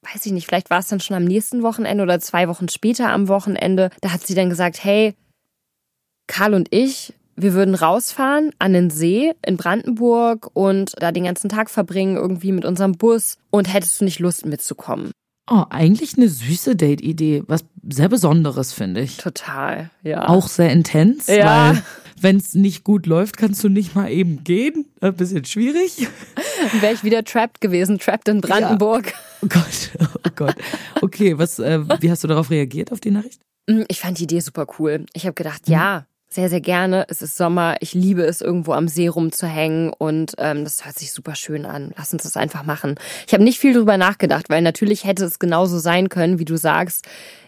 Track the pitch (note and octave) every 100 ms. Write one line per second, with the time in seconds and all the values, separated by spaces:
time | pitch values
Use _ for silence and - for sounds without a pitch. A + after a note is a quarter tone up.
0 | - G#3 - F#3+ E3 F3+ - F3 F#3+ G3+
1 | - F#3+ F3 G3 G#3+ B3 A3+ A3+ A3+ G#3
2 | F#3+ F3 - F3 F3 F3 F3 - G#3+ A#3
3 | A#3 - G3 G3 G3+ F#3+ - F#3+ F#3 -
4 | G3 E3+ - F3+ F#3 F3 F3 E3 G3+ G3+
5 | G#3+ G#3 _ _ _ _ _ _ _ _
6 | _ _ - - G3+ G3+ E3+ F#3+ C4 C4
7 | - - _ - G3 F#3 G3 F#3 D#3+ G3
8 | - - C4 C#4+ D4+ - F#3+ F#3 F3+ D3+
9 | E3 G3 D4+ D#4+ - F3+ F3 G3+ A#3+ A3+
10 | A#3+ A#3 A#3 A3+ - - G3 G3 G3 -
11 | E3+ E3+ F3+ F3+ G3+ G#3+ A3 - F#3 F#3
12 | F#3+ F#3 F#3 F#3 F#3 F#3 - F3+ G3 E3+
13 | A3+ A3+ - - _ G#3 F#3 G3 F3+ -
14 | G3 E3 F3 E3+ - D3 - - - -
15 | - - _ _ - A#3 E3 - D#3+ G#3+
16 | D#4 - A#3+ C#3 A#2 E3+ - G#3+ D#3 D3
17 | - D#3+ D#3 D3 - D#3+ - - - C3
18 | D#3 A#3 E3+ D#3+ D3+ C3+ C3 - G2 F#2
19 | C3 - - - - C3+ C#3+ - E3 _
20 | D#3+ D#3 - F3+ F3+ - E3+ E3+ D#3+ D#3
21 | E3+ C#4+ - G#3 G3+ - D3+ D#3 - -
22 | - - F#3+ G3 - E3+ G3 E3+ - G#3
23 | E3 D#3+ G#3 - A3 G3+ G#3 G3 F3+ D#3+
24 | G3 C#3+ F3+ D3 D3 F3 C4+ D#4+ D4 _
25 | F#3 F3+ F3+ F#3 B2+ G#3 A#3+ D4+ F#4 -
26 | B3 - - - G#4+ C#5+ C#4 A3 G#3 A3
27 | G#3 A3+ A3 A#3+ A#3 _ G#3+ F3+ F#3 G3+
28 | - A3 - G#3 - G4 - G#3+ G#3+ A3+
29 | G#3 - - - - F3 E3 - - -
30 | E3 - E3+ - C#3+ - - - - -
31 | F#3+ - G3+ D3+ E3+ - A#2 D#3+ D3+ D4+
32 | E3 E3+ E3+ D#3 D3 D#3 C3+ C#3+ F3+ A#3
33 | G#3+ G3+ A3+ - _ _ - A3 G#3+ F#3+
34 | F3+ F3 E3 E3+ - - C#3+ - D#3 D3+
35 | D3+ - F3+ D3+ D#3 D3 - D#3+ F#3 F#3+
36 | C#3 _ _ - F#3 F3 D3+ F3+ F#3 F#3
37 | - E3+ D#3 - F3 F3 E3+ D#3 - F3+
38 | F#3 F#3 D#3+ E3+ - F3 D#3+ C#3 E3 D#3
39 | E3+ E3+ D#3+ - F3 D#3 D#3 D#3 E3 -
40 | D#3 D#3 D#3+ - D3 D3 D3 - - C#3
41 | C#3 - C#3+ D3 - D3+ D3 C#3+ C#3+ -
42 | D3+ E3 - - D3+ D3+ D3 C#3+ C#3+ D3
43 | - - - G3 G#3+ B3 C#4 A#3+ G#3+ G3
44 | F#3 G3+ F3+ D3 - D#3+ E3+ E3 G#3 G#3
45 | G3 F#3+ F#3 - F3 E3 F#3 F3 E3 F3
46 | F#3+ - E3 F3+ D#3+ E3 D#3+ D#3 F3+ -
47 | - - - -